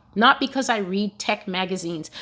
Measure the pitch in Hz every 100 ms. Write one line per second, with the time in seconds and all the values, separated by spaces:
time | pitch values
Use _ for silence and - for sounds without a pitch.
0 | _ 196 240 269 269 269 262 220 185 196
1 | 208 - - 208 - 185 185 185 170 165
2 | 156 -